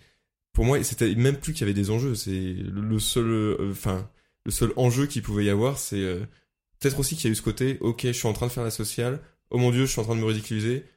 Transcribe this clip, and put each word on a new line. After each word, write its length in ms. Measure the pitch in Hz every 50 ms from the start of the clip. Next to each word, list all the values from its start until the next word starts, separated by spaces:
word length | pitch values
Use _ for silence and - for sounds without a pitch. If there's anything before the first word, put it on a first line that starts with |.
| _ _ _ _ _ _ _ _ _ _
pour 140 | - - 110
moi, 180 | 120 143 - -
c'était 300 | - - - 117 107 95
même 220 | 117 123 135 143
plus 160 | 143 - 160 156
qu'il 80 | -
y 20 | 117
avait 80 | 101 101
des 180 | 101 101 95
enjeux. 240 | 110 117 127 139 120
C'est 160 | 104 - 98
le, 500 | 95 92 95 92 92 95 92 92 92 101
le 180 | 104 110 110 107
seul, 280 | 104 - - 127 117 113
euh, 400 | 113 110 107 107 98 - 95 101
enfin, 380 | 98 - - 107 95 92 98 - _ _ _ _ _ _ _
le 60 | 110
seul 220 | - - - 110 -
enjeu 300 | - 127 123 117 131 143
qu'il 160 | 143 - 123
pouvait 240 | 104 - 104 104 104
y 40 | 101
avoir, 280 | 101 101 117 135 139
c'est, 240 | 131 - - 104 98
euh, 180 | 95 92 90 90 107 110 - _ _ _ _ _ _ _ _ _
peut-être 200 | - 139 135 143
aussi 160 | 135 - 165
qu'il 100 | - -
y 20 |
a 40 | 113
eu 40 | 110
ce 60 | - -
côté, « 340 | 117 107 - 131 131 135 -
Ok, 200 | - 113 113 - -
je 80 | 123
suis 160 | 117 - -
en 60 | 113 104
train 140 | - 120
de 40 | 123
faire 120 | - 123 117
la 80 | 113
sociale. 500 | - - 110 - - - 117 123 135 151 - - _ _ _ _
Oh 60 | - 123
mon 100 | 123 123
Dieu, 140 | 120 123 135
je 60 | 131
suis 100 | - 120
en 20 | 107
train 120 | 110 117
de 60 | 113
me 40 | 110
ridiculiser. 580 | 110 110 107 107 - 113 107 107 117 123 135 - - _